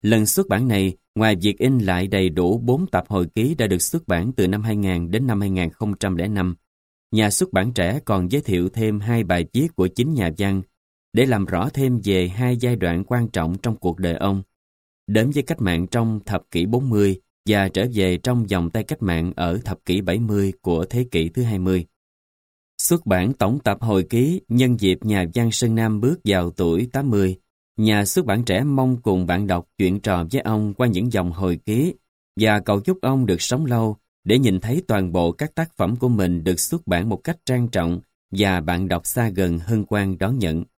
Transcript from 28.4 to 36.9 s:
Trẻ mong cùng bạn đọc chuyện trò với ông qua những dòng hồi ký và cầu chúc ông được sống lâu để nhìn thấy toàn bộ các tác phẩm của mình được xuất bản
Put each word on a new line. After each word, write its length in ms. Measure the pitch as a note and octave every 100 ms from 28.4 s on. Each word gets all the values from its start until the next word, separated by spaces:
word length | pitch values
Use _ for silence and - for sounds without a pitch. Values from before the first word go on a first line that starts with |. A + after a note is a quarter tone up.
Trẻ 200 | A#2+ F#2+
mong 380 | C#3+ C#3 C3 B2
cùng 240 | A2+ F#2 F2
bạn 200 | F2+ G2+
đọc 220 | F2 - -
chuyện 220 | F#2 G2
trò 240 | G#2+ F2+ E2
với 80 | C3+
ông 340 | - A2 G#2+
qua 120 | G2 B2
những 260 | F#2 A#2+
dòng 200 | G#2+ F2+
hồi 240 | E2+ F#2+ E2+
ký 300 | - A2 E3 - _ _ _ -
và 200 | A2 G#2
cầu 200 | - G2+
chúc 180 | A2 F#3
ông 240 | B2+ C3+ A#2+
được 160 | F2
sống 240 | - B2 D#3
lâu 300 | A#2+ A2+ G#2+ _ _
để 140 | F2 A#2+
nhìn 220 | B2+ F#2
thấy 220 | G#2+ D3 -
toàn 260 | G#2+ F#2
bộ 200 | F2 E2+
các 220 | - D3+
tác 220 | - E3 -
phẩm 200 | F#2+ A#2+
của 120 | B2+
mình 360 | A2+ F#2 F2
được 160 | D#2+ F2
xuất 260 | - -
bản 220 | -